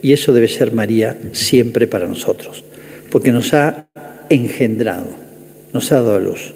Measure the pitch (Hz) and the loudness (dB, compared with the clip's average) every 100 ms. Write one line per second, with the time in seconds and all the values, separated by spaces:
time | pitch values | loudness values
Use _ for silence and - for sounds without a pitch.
0 | 135 139 - 120 117 - 117 113 104 113 | 4 2 4 4 4 2 0 0 0 0
1 | 110 - - - - 127 120 110 113 104 | 0 -4 -12 -6 2 2 2 0 0 0
2 | 87 - - - - - - - - - | -4 -4 -4 -4 -8 -18 -20 -20 -20 -20
3 | - - 135 120 117 151 147 - - - | -2 0 2 0 2 2 0 -2 -16 -20
4 | - - - 131 123 - 120 110 110 87 | -20 -20 0 0 0 -2 -2 0 -2 -4
5 | - - - - - - - 123 - 143 | -8 -14 -20 -20 -20 -20 -8 -6 0 2
6 | 117 101 95 87 - | 2 2 0 -6 -12